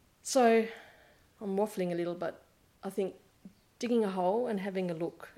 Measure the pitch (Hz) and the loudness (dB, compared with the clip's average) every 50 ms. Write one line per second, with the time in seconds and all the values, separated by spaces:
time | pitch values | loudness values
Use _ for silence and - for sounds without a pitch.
0 | _ _ _ _ - - - 269 247 226 226 226 226 226 - - - - - - | _ _ _ _ -6 0 4 6 6 6 6 6 4 0 -4 -12 -18 -20 -20 -20
1 | - - _ _ _ _ _ - 220 196 196 196 214 214 - 190 180 175 170 170 | -20 -20 _ _ _ _ _ -10 -6 -4 0 0 -2 -2 -2 -4 -2 -2 -2 -2
2 | 170 175 170 180 - - - - - _ _ _ _ _ _ _ - 196 - 220 | -4 -4 -4 -6 -6 -8 -8 -10 -16 _ _ _ _ _ _ _ -12 -8 -4 -4
3 | 190 185 - - - _ _ _ - 190 - _ _ _ _ - 247 220 240 233 | -4 -4 -4 -10 -20 _ _ _ -20 -20 -20 _ _ _ _ -6 -2 2 2 2
4 | 214 190 185 190 180 180 202 233 - - 214 190 185 202 185 190 185 175 165 160 | 2 2 2 2 2 2 2 2 0 0 -2 -2 -2 -2 -2 -2 -2 -2 -2 -2
5 | 170 - - - - - - | -4 -6 -6 -8 -16 -16 -12